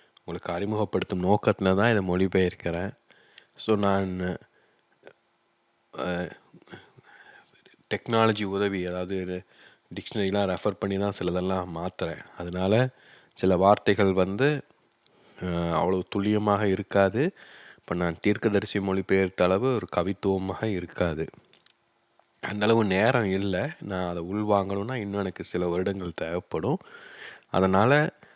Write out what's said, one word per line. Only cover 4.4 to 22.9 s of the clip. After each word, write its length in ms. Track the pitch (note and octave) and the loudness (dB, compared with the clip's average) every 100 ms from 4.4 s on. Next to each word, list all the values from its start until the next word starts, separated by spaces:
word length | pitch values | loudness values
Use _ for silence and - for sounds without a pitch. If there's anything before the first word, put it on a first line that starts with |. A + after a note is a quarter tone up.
| _ _ _ _ _ _ - - _ _ _ _ _ _ _ - | _ _ _ _ _ _ -20 -20 _ _ _ _ _ _ _ -8
அ, 300 | F2+ F2 F2+ - _ - - - - _ - - - - _ _ _ _ - G#2 | -4 -4 -6 -12 _ -20 -20 -20 -20 _ -20 -20 -20 -20 _ _ _ _ -8 -6
டெக்னாலஜி 480 | - A2+ A2+ G#2 | 0 4 4 2
உதவி, 420 | G2+ G2 G2+ G2 F2+ | -2 0 0 -2 -4
அதாவது 600 | F2+ F#2 F#2+ F#2 F2+ - _ - _ - G2 | -4 -4 -4 -4 -6 -10 _ -20 _ -16 -14
டிக்ஷனரிலாம் 600 | - A2 G2 G2+ G2 F2+ | -8 -2 0 0 0 -2
ரெஃபர் 220 | G#2 F#2+ | -2 -2
பண்ணி 180 | G2+ G2 | -2 -2
தான் 160 | G2+ F#2+ | -2 -2
சிலதெல்லாம் 580 | F2+ F2+ F#2 F#2+ F2+ E2 | -4 -2 -2 -4 -4 -6
மாத்துறேன். 480 | F2+ - E2+ D2+ - - | -8 -6 -8 -8 -14 -12
அதனால 520 | F2 F2+ F#2+ A2 B2+ - - - _ | -8 -2 2 2 2 -4 -20 -20 _
சில 240 | - F#2 F2+ | -2 2 4
வார்த்தைகள் 560 | G2 G#2 - G2+ G2 | 6 4 4 2 4
வந்து, 500 | F#2 F#2 G2+ C#3 D3 - _ _ _ _ _ _ - | 2 0 0 0 -2 -6 _ _ _ _ _ _ -10
அ, 300 | F2+ F2 E2+ | -6 -2 0
அவ்வளவு 300 | E2 E2+ F#2+ F2 | 0 2 0 -2
துல்லியமாக 580 | G2+ G2+ G#2 G#2 G2+ G#2 | -2 0 2 2 2 2
இருக்காது. 680 | F#2+ G2 - G2 G#2+ E3+ - - - - - | 0 0 2 4 2 -2 -4 -16 -20 -20 -14
இப்ப 180 | - F2 | -6 -2
நான் 240 | F2 E2 | -2 0
தீர்க்கதரிசி 600 | G#2 G2+ A2+ G2+ - G2+ | 0 2 2 2 0 -2
மொழிபெயர்த்த 640 | G2 F#2+ F#2 F#2+ F#2+ - | 0 -2 2 2 2 2
அளவு 320 | F2+ F#2+ C3 A#2+ | 2 2 0 -2
ஒரு 100 | - F#2 | -2 -2
கவித்துவமாக 680 | F2 G2 G2 F#2+ F#2+ F2+ | -2 -2 0 0 -2 -4
இருக்காது. 640 | A2+ F#2 F2 - F2 D#2 D#2+ - _ _ _ _ _ _ _ _ _ _ | -4 -4 -6 -2 -2 -2 -8 -12 _ _ _ _ _ _ _ _ _ _
அந்த 240 | F#2+ G#2 G#2+ | -10 0 2
அளவு 200 | A#2 | 4
நேரம் 400 | G#2 | 4